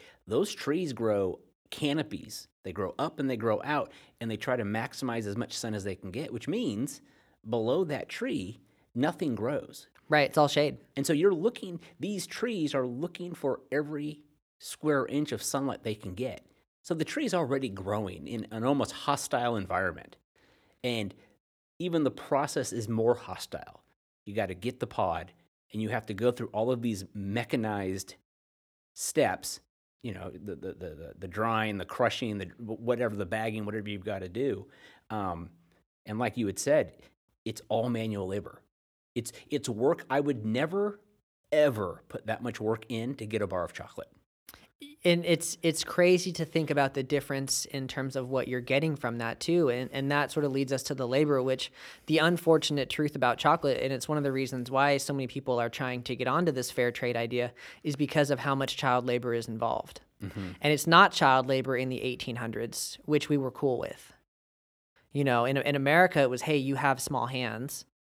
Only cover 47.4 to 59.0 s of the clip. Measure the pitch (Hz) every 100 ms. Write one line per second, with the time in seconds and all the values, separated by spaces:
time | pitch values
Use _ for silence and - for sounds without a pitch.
47.4 | 135 - - 139 131 - 135 135 127 131
48.4 | 123 123 123 135 160 139 120 117 117 -
49.4 | - 175 147 123 127 131 139 143 139 160
50.4 | 143 135 131 135 - 135 120 135 151 135
51.4 | 131 131 - - - - - 156 160 175
52.4 | 165 156 - 147 127 - 147 143 131 113
53.4 | 151 165 139 127 131 135 - 151 143 131
54.4 | 131 127 120 135 143 139 - 143 127 135
55.4 | 131 120 117 - 131 123 120 120 123 147
56.4 | 175 131 120 - 123 120 123 117 117 123
57.4 | 120 - - - 151 139 - 156 143 127
58.4 | 143 135 135 - 135 123